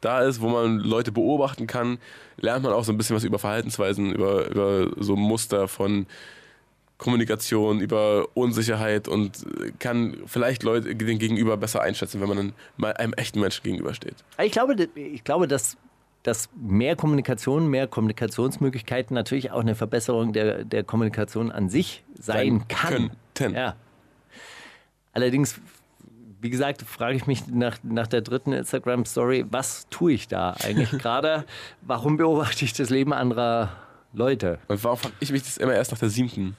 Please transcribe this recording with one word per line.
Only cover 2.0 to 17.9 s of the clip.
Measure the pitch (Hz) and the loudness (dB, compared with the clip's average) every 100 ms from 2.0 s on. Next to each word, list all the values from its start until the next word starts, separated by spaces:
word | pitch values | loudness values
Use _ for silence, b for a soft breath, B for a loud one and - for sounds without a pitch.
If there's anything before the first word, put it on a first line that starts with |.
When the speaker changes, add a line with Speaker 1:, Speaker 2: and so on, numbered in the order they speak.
| B B B B | B B B B
Speaker 1:
lernt | 110 123 | -2 0
man | 131 | 2
auch | 107 | 2
so | 113 | 2
ein | 107 | 0
bisschen | 110 110 | 2 0
was | |
über | 113 107 | 0 -2
Verhaltensweisen, | 104 107 117 113 98 98 101 | 0 -2 -4 -2 0 0 0
über, | - 98 98 - | 0 2 2 2
über | - 98 98 92 - | 2 2 4 2 0
so | 101 101 | 0 2
Muster | 104 113 - 101 95 | 2 2 0 0 0
von | - 98 101 98 B B B B B B _ _ _ | 0 0 0 -2 B B B B B B _ _ _
Kommunikation, | - 120 113 107 - 110 107 107 | 0 2 2 0 0 2 2 2
über | 98 107 107 104 - | 2 2 4 4 2
Unsicherheit | - 123 113 113 113 110 107 107 | 0 0 2 0 0 2 0 0
und | 104 104 101 - 50 52 - | 0 0 -4 -10 -8 -8 -8
kann | 123 120 113 - - | -4 0 0 -4 -6
vielleicht | - 120 127 | 0 0 0
Leute, | 113 117 110 | 2 0 0
den | 110 110 113 | -4 -2 0
Gegenüber | 110 110 113 107 | 0 2 2 2
besser | 110 - | 0 0
einschätzen, | 87 - - 104 | 0 0 -4 -4
wenn | 98 | -2
man | 101 | 0
dann | 101 107 B - | -2 -6 B -4
mal | 107 | -4
einem | 107 117 | 0 -2
echten | - 123 107 | -2 -4 0
Menschen | 98 - | 0 0
gegenübersteht. | - 90 82 - - - _ - | -4 -4 -4 -8 -10 -14 _ -2
Speaker 2:
Ich | 202 | 0
glaube, | 214 262 247 | 2 2 2
d-, | 170 | 0
ich | - 143 143 | -2 -12 -12
glaube, | - 151 170 | -2 2 2
dass, | 135 - - _ _ _ _ | 2 -2 -8 _ _ _ _
dass | - 110 - - | -4 -2 -4 -8
mehr | 113 98 127 165 | 0 2 4 2
Kommunikation, | 151 147 131 120 - 143 160 | 2 2 2 -2 0 2 4
mehr | 135 | 2
Kommunikationsmöglichkeiten | 135 | 0